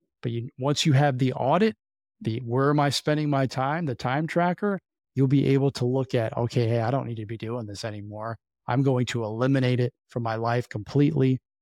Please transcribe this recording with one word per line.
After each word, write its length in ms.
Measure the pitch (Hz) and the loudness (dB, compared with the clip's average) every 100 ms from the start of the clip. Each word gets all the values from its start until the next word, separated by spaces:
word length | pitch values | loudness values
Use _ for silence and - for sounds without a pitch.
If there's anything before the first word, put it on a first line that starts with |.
| _ _ | _ _
but 100 | 123 | -6
you, 180 | 117 113 - | -6 -8 -4
once 280 | 135 147 165 | -2 2 4
you 80 | |
have 260 | 135 147 127 | 4 4 2
the 120 | 131 | 0
audit, 420 | - 127 170 220 220 _ _ _ - | 0 2 2 2 0 _ _ _ -8
the, 200 | 120 113 | -6 -4
"Where 320 | 117 123 139 | -2 2 4
am 80 | 147 | 4
I 100 | 143 | 2
spending 400 | - - 151 147 | 0 0 0 0
my 160 | 139 135 | 0 0
time?" 400 | - 135 160 156 | -2 -2 -2 -4
the 100 | 117 | -4
time 300 | 123 139 160 | -2 -2 -2
tracker, 540 | 170 175 175 208 190 - _ _ | 0 0 0 -4 -4 -8 _ _
you'll 140 | 127 135 | 0 2
be 180 | 139 135 | 4 4
able 240 | 135 135 | 2 2
to 140 | - 123 | 0 -2
look 300 | 131 127 127 | -2 -2 -2
at, 200 | 110 - | -2 -2
"Okay, 320 | 120 123 113 | -2 0 0
hey, 140 | 117 | 0
I 80 | 113 | 0
don't 160 | 135 123 | -2 -4
need 120 | 113 | -8
to 100 | 107 | -10
be 100 | 113 | -10
doing 300 | 110 123 107 | -8 -8 -8
this 180 | 98 113 | -10 -10
anymore. 540 | 104 104 104 113 110 _ _ - | -10 -12 -10 -10 -12 _ _ -4
I'm 140 | 123 | 0
going 240 | 139 127 120 | 2 2 0
to 160 | 120 | -4
eliminate 560 | 110 110 131 135 127 123 | -4 0 2 2 2 2
it 140 | 123 - _ | 0 -4 _
from 160 | 123 | -6
my 120 | 117 113 | -4 -2
life 320 | 113 120 - | -2 -2 -2
completely." 720 | 113 104 143 147 143 135 131 _ _ | -8 -2 2 2 4 2 0 _ _